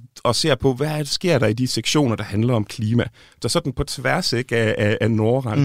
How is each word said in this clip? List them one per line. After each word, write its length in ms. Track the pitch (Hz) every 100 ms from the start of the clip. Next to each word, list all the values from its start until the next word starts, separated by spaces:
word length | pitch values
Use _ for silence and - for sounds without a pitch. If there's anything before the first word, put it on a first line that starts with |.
| - -
og 120 | - 117
ser 200 | 160 135
på, 180 | 135
hvad 320 | 123 147 151 147
sker 340 | - 180 147
der 80 | 113
i 60 |
de 140 | 110 127
sektioner, 480 | - - 156 139 104
der 80 |
handler 300 | 107 98 117
om 120 | 123 101
klima. 380 | - 107 117 - - - -
Så 80 | 120
sådan 240 | 175 156
på 100 | 127
tværs, 500 | 143 - 127 147 180
ikke, 240 | 117 117 117
af, 180 | 113 110 104
af, 80 | 110
af 100 | 110
Nordrand, 500 | 110 110 127 123 113